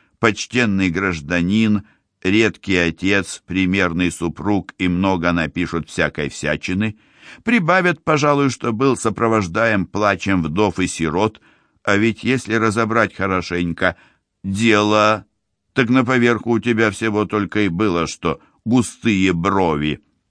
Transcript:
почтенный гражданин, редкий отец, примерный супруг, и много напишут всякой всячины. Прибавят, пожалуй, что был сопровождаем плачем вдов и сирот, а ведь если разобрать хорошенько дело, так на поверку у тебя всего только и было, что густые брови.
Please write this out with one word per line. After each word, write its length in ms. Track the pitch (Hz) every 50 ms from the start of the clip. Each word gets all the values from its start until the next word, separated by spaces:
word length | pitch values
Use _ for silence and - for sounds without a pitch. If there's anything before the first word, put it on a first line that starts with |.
| _ _ _ _
почтенный 720 | - 113 98 - - - - 123 123 104 98 95 95 90
гражданин, 920 | 80 92 98 95 87 78 71 73 87 87 85 90 101 110 113 107 107 104 101 - _ _ _ _ _ _ -
редкий 520 | 92 98 110 113 104 85 - - 95 95
отец, 680 | 90 85 85 80 - 87 95 101 98 92 - - - -
примерный 640 | - 87 95 95 92 92 98 92 87 82 87 90 87
супруг, 640 | 82 - 85 82 78 - 76 101 104 95 - - - -
и 100 | 92 90
много 440 | 87 90 98 95 92 85 82 87 87
напишут 560 | 85 80 73 - 87 87 82 85 82 73 -
всякой 400 | - - 80 73 - - 73 67
всячины. 680 | - - - 73 76 76 - - 92 95 110 110 107 - _ _ _ _ - - - - _
Прибавят, 580 | 226 254 233 170 156 180 185 175 180 170 - _
пожалуй, 480 | - 156 147 147 147 143 143 139 135
что 220 | 123 - - 120 117
был 240 | 104 135 139 123
сопровождаем 880 | - - 113 98 - 117 113 113 107 98 85 82 110 117 113 110 98 87
плачем 560 | - - 101 104 101 98 90 - 101 98 90 80
вдов 380 | 78 78 98 107 98 - -
и 80 | 92 82
сирот, 520 | - - 80 78 76 90 107 110 - - _ _ _ _ _ _ _ _ _
а 120 | 104 101
ведь 280 | 101 110 117 104 - -
если 300 | 113 131 127 - 104 110
разобрать 600 | 113 110 113 95 117 113 107 113 117 107 95 -
хорошенько 840 | - 95 98 95 90 82 - 87 87 90 85 82 - 95 90 87 - _ _ _ _ _ _ _ _ -
дело, 840 | 98 95 101 113 117 107 104 104 104 107 107 107 107 107 104 - _ _ _ _ _ _ _ _ _ _
так 160 | 131 127 113
на 160 | 127 131 123
поверку 460 | 113 131 123 120 120 117 104 - 117
у 80 | 117 110
тебя 320 | 95 123 113 107 113 107
всего 360 | 98 - 113 113 104 104 104
только 340 | - - 107 101 90 - 107
и 80 | 104 95
было, 400 | 85 90 110 104 85 85 82 78
что 320 | - - - 82 80 - - _ _ _ _
густые 680 | 107 117 127 110 - - - - 120 104 95 95 92 87
брови. 680 | 85 85 101 98 98 92 82 78 73 73 76 69 - _ _ _ _ _ _